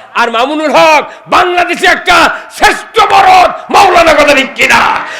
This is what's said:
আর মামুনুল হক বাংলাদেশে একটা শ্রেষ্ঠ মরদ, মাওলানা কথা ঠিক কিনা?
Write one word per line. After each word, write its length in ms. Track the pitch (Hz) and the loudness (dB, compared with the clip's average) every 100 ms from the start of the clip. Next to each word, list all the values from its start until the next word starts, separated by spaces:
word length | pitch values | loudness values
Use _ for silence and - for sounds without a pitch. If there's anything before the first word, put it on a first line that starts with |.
| - | -10
আর 180 | - 233 | -4 -4
মামুনুল 400 | 226 262 302 311 | -2 -4 -2 -2
হক 340 | 269 330 302 - - - | 2 2 2 -2 -12 -4
বাংলাদেশে 600 | 339 359 349 349 339 359 | -2 0 -2 -2 -2 -2
একটা 520 | 330 359 349 277 - - | -2 0 0 0 -4 -12
শ্রেষ্ঠ 480 | - - - - 440 | -4 -2 -2 -6 -2
মরদ, 520 | 403 392 392 370 349 - - | 0 2 4 4 2 -2 -2
মাওলানা 440 | 381 392 349 330 | 2 4 4 2
কথা 220 | 294 294 269 | 2 2 0
ঠিক 180 | 247 233 | -2 -2
কিনা? 440 | 254 233 - - - | 0 0 0 -4 -8